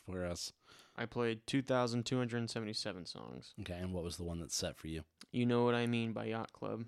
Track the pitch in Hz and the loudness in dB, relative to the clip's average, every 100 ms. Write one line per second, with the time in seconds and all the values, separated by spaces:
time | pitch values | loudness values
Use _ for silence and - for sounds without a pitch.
0 | - 92 87 85 - - - - - - | -6 -2 -2 -2 -6 -10 -20 -20 -14 -6
1 | 117 120 117 110 - 139 131 127 123 120 | -4 2 2 0 0 0 4 4 6 2
2 | 113 127 120 117 113 117 107 107 107 90 | 2 2 2 0 0 -2 -2 -2 -4 -6
3 | 85 - 57 64 - - 92 87 92 90 | -8 -10 -10 -12 -12 -10 -6 -4 -2 -2
4 | 85 85 85 85 80 - 85 - 80 80 | -2 -4 -2 -2 -2 -2 -2 -4 -6 -6
5 | - _ - 120 120 120 120 120 120 117 | -6 _ -4 2 4 6 6 4 2 2
6 | 113 110 113 113 - - 107 110 | 0 -2 -2 -2 -4 -6 -4 -4